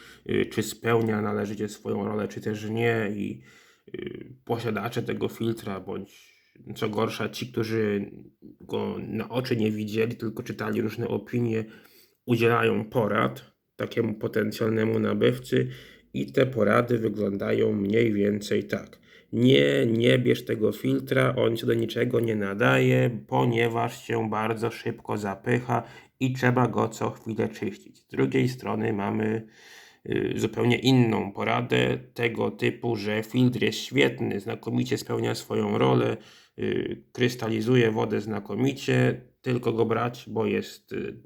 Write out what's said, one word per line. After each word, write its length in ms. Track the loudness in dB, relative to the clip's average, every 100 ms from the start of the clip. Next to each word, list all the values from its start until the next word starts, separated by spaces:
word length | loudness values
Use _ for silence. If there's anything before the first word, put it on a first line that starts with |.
| -20 -14 -4
y, 160 | -2 0
czy 160 | -2
spełnia 600 | -4 -4 0 2 2 0
należycie 460 | 0 -2 -4 -4 -8
swoją 360 | -8 -6 -4
rolę, 240 | -2 -2 -4
czy 120 | -6
też 300 | -6 -6 -4
nie. 420 | 0 0 0 -2 -4
I, 240 | -6 -8 -16 -20 _ _ -16
y, 320 | -12 -10 -12 -16 -12
posiadacze 580 | -6 -4 -2 -4 -4 -4
tego 260 | -4 -2 -4
filtra, 520 | -2 -2 -2 -6 -8
bądź 520 | -8 -10 -10 -18 -20 _ _ -20 -14
co 140 | -6 -4
gorsza, 400 | 0 -2 -2 -6
ci, 180 | -6 -6
którzy 640 | -4 -2 0 0 0 -4 -12 -20 _ -20 -20
go 360 | -8 -6 -4 -6
na 300 | -6 -6 -4
oczy 280 | -4 -2 0
nie 140 | 0
widzieli, 460 | 0 -4 -2 -2 -2
tylko 260 | -6 -6
czytali 380 | -8 -6 -4 -2
różne 280 | -2 -2 -4
opinie, 560 | -4 -4 -2 0 -2 -4 -12 -20 _ _ _ 0
udzielają 580 | 2 4 4 4 2
porad 680 | 0 0 2 2 0 -2 -16 _ _ -8
takiemu 380 | -6 -2 -2
potencjalnemu 840 | -2 -2 -2 -2 0 0 2 2 2
nabywcy 720 | 2 2 2 2 0 0 0 -6 -18 -20 _
i 180 | -8 -2
te 140 | 2 2
porady 520 | 2 4 4 4 2
wyglądają 760 | 0 0 -2 -2 0 2 2
mniej 400 | 2 2 4 4
więcej 520 | 2 2 0 -2 -2
tak. 340 | -2 -6 -8 -20 _ -20 -6
„Nie, 540 | 4 6 8 6 4 2
nie 320 | 4 4 4
bierz 260 | 4 2
tego 280 | 0 0 0
filtra, 640 | 0 -2 -2 0 2 2 2
on 200 | 2 0
się 100 | 0
do 80 |
niczego 460 | 0 0 -2 0 0
nie 160 | 0 0
nadaje, 760 | -2 0 2 4 4 4 2 -2 -2
ponieważ 800 | 0 2 2 2 0 -4 -4 -4
się 240 | -2 -2
bardzo 400 | -2 -2 -2 -2
szybko 460 | -4 -6 -6 -6 -4
zapycha 640 | -4 -4 0 0 0 -2 -2 -14 -16 -4
i 120 | -2
trzeba 360 | 2 4 6 4
go 200 | 2 0
co 220 | 0 -6
chwilę 380 | -6 -8 -4 -4
czyścić”. 500 | -4 -8 -8 -16 -20
Z 80 | _
drugiej 420 | -2 2 2 2
strony 440 | 0 -4 -2 0
mamy, 540 | 0 0 0 0 -2 -4 -18 -20 -20 -20 _ -4
y, 220 | -2 0 0
zupełnie 420 | -2 2 2 4
inną 540 | 6 6 6 4 -2
poradę 640 | -2 0 0 2 2 2 0 -6
tego 360 | -2 -2 0 -4
typu, 460 | 0 -2 -2 -2 -2
że 260 | -2 -2
filtr 400 | -2 4 4 4
jest 160 | 0 0
świetny, 640 | -2 4 4 2 -4 -4
znakomicie 580 | -6 -8 -4 -2 0 -2
spełnia 360 | -2 -2 -2
swoją 440 | -4 -4 -2 0 2
rolę, 380 | 4 4 2 -4 -10 -20 _ -8
y, 440 | -4 -4 -4 -8 -10
krystalizuje 800 | -2 -2 -2 -4 -2 2 4 4
wodę 300 | 2 -2 -2
znakomicie, 1000 | -4 -6 -6 -2 -2 -2 0 2 2 0 -8 _
tylko 300 | -4 -2 0
go 120 | 0
brać, 400 | 2 0 -2 -6 -8
bo 180 | -2 0
jest, 460 | 0 -4 -12 -12
y, 240 | -8 -8 -10